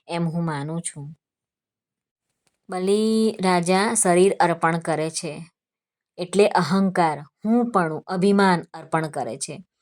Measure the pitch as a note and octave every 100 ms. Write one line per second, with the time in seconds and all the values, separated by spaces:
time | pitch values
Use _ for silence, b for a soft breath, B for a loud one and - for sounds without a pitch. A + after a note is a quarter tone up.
0 | B E3+ E3+ E3+ E3 D3 D3 E3 - D3+
1 | C#3+ D#3+ _ _ _ _ _ _ _ _
2 | _ _ _ _ _ _ - F#3 F#3 G#3
3 | A3 A3 A3 - F#3 F3+ E3+ F#3 G#3+ A3+
4 | F#3+ F3 G3 - E3 E3+ E3 E3 E3 D3+
5 | D#3+ D#3+ E3 D#3 D#3+ _ _ _ _ _
6 | _ - F3+ F#3 G#3 F3+ D3 G3 G3 F#3
7 | E3 D3 D3+ _ G#3+ A#3+ A#3+ G3+ D#3+ D#3
8 | - F#3 G3+ G3+ G3 E3+ - D#3+ D3 D#3+
9 | D#3 D3 A#2+ B2+ - D3 - _